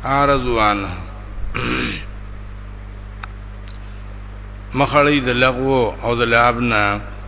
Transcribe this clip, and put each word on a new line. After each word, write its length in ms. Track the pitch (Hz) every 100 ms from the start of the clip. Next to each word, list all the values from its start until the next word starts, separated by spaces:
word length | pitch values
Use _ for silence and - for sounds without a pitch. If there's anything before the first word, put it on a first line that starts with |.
أعرضوا 580 | 127 139 143 139 123 113
عنه»، 260 | 107 104 98 90 - - - - -
<clears throat> 460 | - 120 123 120 - - - - - - - - - - - - - - - - - - - - - - - - - - - -
مخړی 460 | 127 139 143 143 147
د 100 | 127
لغو 640 | 123 131 123 135 135 113 73
او 120 | 113
د 80 | 120
لعب 380 | 117 117 120 117
نه. 400 | 120 110 101 104 107 -